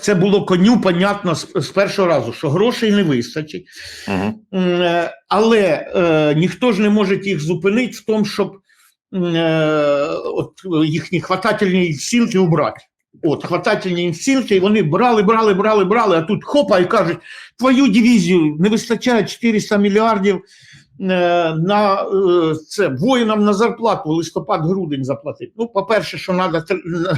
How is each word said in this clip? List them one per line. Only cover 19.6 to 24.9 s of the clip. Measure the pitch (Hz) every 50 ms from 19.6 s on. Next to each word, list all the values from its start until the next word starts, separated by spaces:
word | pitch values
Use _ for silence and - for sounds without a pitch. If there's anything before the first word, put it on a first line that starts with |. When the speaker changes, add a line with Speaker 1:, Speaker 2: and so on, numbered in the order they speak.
| - - 214
Speaker 1:
мільярдів, | 202 202 202 196 214 220 226 220 202 190 202 190 - - _ _ - - - - - _ _ _ -
е, | 196 185 185 180 175 175 175 175 170 165 160
на, | 160 160 185 202 208 214 202 196 196 170
е, | - 196 190 196 185 175 175 165 160 156
це, | 156 - _ - 208 196 156
воїнам | 135 123 156 247 269 247 233 214 220 208 208
на | 208 208
зарплату, | 190 226 233 - - 226 226 190 156 - 156
листопад-грудень | 156 165 165 160 - 190 156 - 208 175 156 160 190 190 185 151